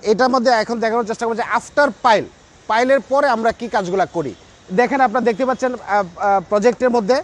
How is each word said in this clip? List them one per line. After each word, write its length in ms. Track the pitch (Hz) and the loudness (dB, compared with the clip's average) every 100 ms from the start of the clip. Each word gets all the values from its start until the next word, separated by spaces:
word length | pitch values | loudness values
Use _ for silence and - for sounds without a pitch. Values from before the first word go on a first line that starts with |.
এটার 260 | 196 208 254 | 0 2 2
মধ্যে 220 | 262 233 | 2 2
এখন 300 | 233 214 233 | 2 0 -2
দেখানোর 260 | 226 226 214 | -2 -2 -4
চেষ্টা 200 | 220 233 | -4 -4
করছি 160 | 226 | -4
আফটার 460 | 196 214 - - 285 202 | -2 -4 -4 0 0 2
পাইল, 220 | 262 214 113 - _ _ - | 2 2 0 -14 _ _ -4
পাইলের 340 | 220 254 269 | -2 2 0
পরে 280 | - 269 285 | 0 0 0
আমরা 240 | 233 233 | 0 -2
কি 160 | - 233 | -2 -4
কাজগুলা 380 | 226 185 190 170 | -4 -2 -2 -2
করি। 280 | 175 143 92 - - - | -2 -8 -10 -20 -20 -8
দেখেন, 280 | 185 240 262 | 0 0 2
আপনারা 240 | 262 220 | 0 2
দেখতে 220 | 233 208 254 | -2 0 -2
পাচ্ছেন, 280 | 254 254 | -2 -4
আহ, 300 | 247 - 202 190 170 | -6 -2 -2 -2 -4
আহ, 200 | 202 196 180 | 0 0 0
প্রজেক্টের 420 | 208 214 233 254 | 2 2 2 0
মধ্যে 320 | 240 196 262 | 0 0 -2